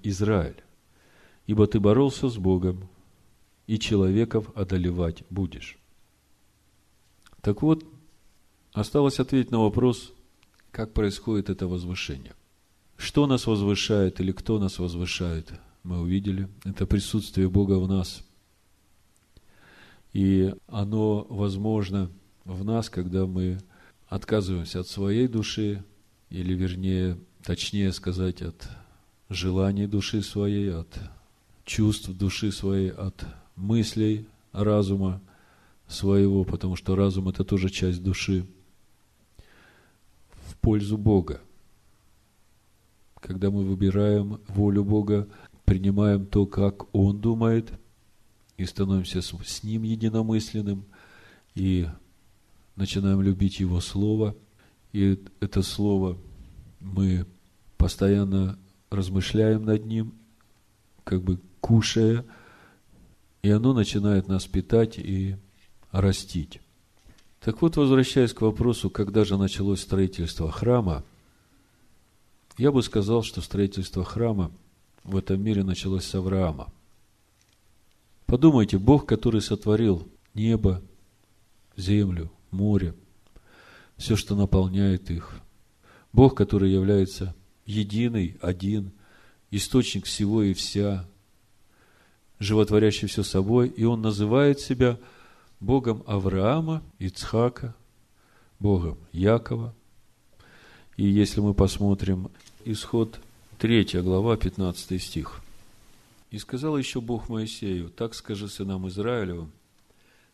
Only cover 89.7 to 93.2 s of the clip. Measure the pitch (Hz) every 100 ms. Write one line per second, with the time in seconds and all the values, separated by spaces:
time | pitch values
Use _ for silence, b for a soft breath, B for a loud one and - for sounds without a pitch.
89.7 | 127 120 101 - - 101 110 101 92 -
90.7 | 101 101 95 90 _ _ _ _ _ _
91.7 | b b b b b _ _ 101 107 101
92.7 | 104 107 101 101 -